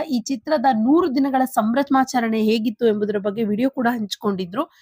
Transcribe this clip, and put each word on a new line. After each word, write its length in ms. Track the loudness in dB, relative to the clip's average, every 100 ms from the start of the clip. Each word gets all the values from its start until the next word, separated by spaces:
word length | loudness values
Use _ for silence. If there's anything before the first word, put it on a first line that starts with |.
| 0
ಈ 120 | -2
ಚಿತ್ರದ 440 | -2 -6 -2 0 2
ನೂರು 440 | 2 4 4 4 0
ದಿನಗಳ 300 | 0 0 0
ಸಂಭ್ರಮಾಚರಣೆ 960 | 0 0 0 2 2 2 0 0 0
ಹೇಗಿತ್ತು 460 | 2 2 0 0 0
ಎಂಬುದರ 300 | 0 -2 -2
ಬಗ್ಗೆ 260 | -2 -2
ವಿಡಿಯೋ 260 | -2 0 0
ಕೂಡ 180 | 0 -2
ಹಂಚಿಕೊಂಡಿದ್ರು. 720 | -2 -4 -6 -4 -4 -4 -6 -8 _